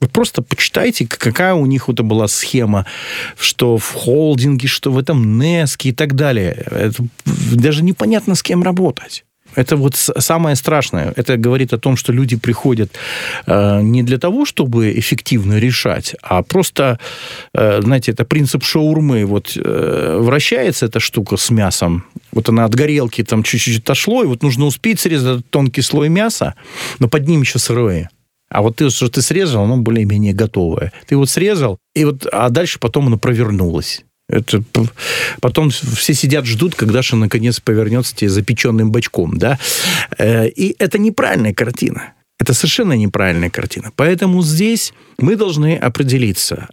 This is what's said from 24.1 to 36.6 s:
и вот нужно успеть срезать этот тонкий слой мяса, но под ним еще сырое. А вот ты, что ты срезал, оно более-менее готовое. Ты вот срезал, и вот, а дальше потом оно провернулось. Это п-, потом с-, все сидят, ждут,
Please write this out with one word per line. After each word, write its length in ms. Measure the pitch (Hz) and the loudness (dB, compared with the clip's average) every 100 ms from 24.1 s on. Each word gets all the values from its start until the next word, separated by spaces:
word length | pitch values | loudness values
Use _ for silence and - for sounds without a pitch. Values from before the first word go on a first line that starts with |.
| 240 | 0
и 40 | 143 | 0
вот 160 | 120 | 0
нужно 220 | 143 120 143 | 0 2 0
успеть 340 | - 220 180 | 0 -2 0
срезать 360 | 180 151 127 123 | 0 0 0 -2
этот 100 | - | -2
тонкий 320 | 151 135 - | 0 0 0
слой 260 | - 147 151 | 0 0 2
мяса, 440 | 180 220 - - - - - - - | 2 0 -2 -6 -6 -16 -14 -12 -2
но 80 | 123 | 0
под 180 | 156 143 | 2 2
ним 120 | 160 | 2
еще 160 | 123 120 | 2 0
сырое. 500 | - 117 110 85 85 - _ _ _ | -2 0 0 -2 -6 -14 _ _ _
А 120 | 101 | 0
вот 140 | 107 110 | 0 2
ты, 140 | 147 | 0
что 180 | - 123 | 0 0
ты 140 | 135 | 0
срезал, 420 | - 185 180 113 | 0 0 0 0
оно 140 | 104 127 | 2 2
более-менее 560 | 113 113 101 104 101 | 0 0 2 2 2
готовое. 580 | 98 107 98 85 - - - - | 0 0 0 0 -2 -4 -8 -2
Ты 80 | 139 | 0
вот 140 | 139 | 2
срезал, 480 | - 196 196 123 95 _ - | 2 0 2 -2 -4 _ 0
и 80 | 147 | 0
вот, 200 | 135 - | 0 -4
а 180 | 104 123 | 0 2
дальше 280 | 131 175 - | 2 -2 -2
потом 280 | 113 147 135 | -2 2 2
оно 100 | 110 | 2
провернулось. 840 | - 117 110 98 87 82 - - - _ - | 0 0 0 0 0 -2 -6 -10 -14 _ -4
Это 320 | 107 - 104 | -2 0 -2
п-, 260 | 107 - 113 - - - - - | 0 0 0 -4 -8 -4 -6 -2
потом 300 | 127 156 156 | -2 2 0
с-, 120 | - 127 113 | 0 -4 -2
все 180 | - 143 | -2 0
сидят, 300 | 135 147 120 | 0 0 0
ждут, 280 | 110 | -2